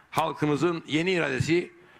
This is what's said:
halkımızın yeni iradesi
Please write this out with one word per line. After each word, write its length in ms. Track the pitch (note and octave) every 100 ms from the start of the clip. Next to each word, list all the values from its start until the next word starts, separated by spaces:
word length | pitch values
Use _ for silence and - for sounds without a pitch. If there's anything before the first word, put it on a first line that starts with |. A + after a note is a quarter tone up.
| _
halkımızın 760 | - D#3 D3 D3+ C#3+ E3+ E3 C#3
yeni 260 | D3 F3
iradesi 580 | F3+ C#3+ B2+ C#3 F3 E3+ - -